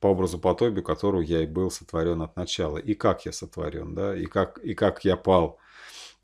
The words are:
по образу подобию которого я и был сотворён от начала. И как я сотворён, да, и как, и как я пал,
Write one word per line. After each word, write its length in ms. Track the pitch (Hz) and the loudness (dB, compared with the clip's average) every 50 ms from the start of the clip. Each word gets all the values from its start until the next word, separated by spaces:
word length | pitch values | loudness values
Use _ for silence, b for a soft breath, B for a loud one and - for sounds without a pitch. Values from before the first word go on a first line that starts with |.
по 80 | - 98 | 2 2
образу 300 | 98 92 92 87 90 85 | 4 4 2 0 -2 0
подобию 440 | - 92 87 - 117 120 104 95 85 | 2 2 2 4 2 0 0 0 -2
которого 380 | - 78 - - 101 98 90 | -2 -2 0 0 0 2 2
я 220 | 82 76 85 82 80 | 0 0 0 0 0
и 40 | |
был 240 | 76 78 90 92 90 | 0 -2 -2 -2 -2
сотворён 520 | - - - - - 82 82 85 85 82 80 | -2 -6 -8 -6 -2 0 0 0 0 -2 -4
от 140 | 80 - | -6 -8
начала. 420 | 90 90 - - - 87 78 76 82 | -8 -8 -6 -4 -4 -4 -4 -4 -4
И 160 | - - 104 | -4 -4 -2
как 300 | - - 110 90 - - | 2 2 2 2 2 -2
я 80 | 82 - | -10 -10
сотворён, 640 | - - 78 - - 78 - 82 80 78 78 82 | -10 -12 -12 -10 -8 -6 -6 -6 -8 -8 -8 -6
да, 220 | 82 98 101 98 | -4 -4 -4 -4
и 100 | 92 87 | -4 -6
как, 320 | - - 98 95 - - - | -2 0 0 0 0 -2 -8
и 160 | - - 101 | -8 -8 -2
как 300 | - 110 98 - - - | 0 2 2 2 2 2
я 120 | 98 90 | 2 2
пал, 420 | - - 95 95 90 82 80 - B B B B B B B B B B B B B | 2 4 4 6 6 4 2 -2 B B B B B B B B B B B B B